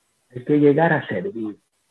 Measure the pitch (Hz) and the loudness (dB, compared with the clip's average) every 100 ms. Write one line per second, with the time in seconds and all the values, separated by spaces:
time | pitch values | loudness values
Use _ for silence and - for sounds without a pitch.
0 | _ _ _ 123 123 147 147 143 165 147 | _ _ _ -10 -2 4 4 4 2 0
1 | - 101 98 113 107 98 _ _ _ | -4 -8 -8 -8 -10 -12 _ _ _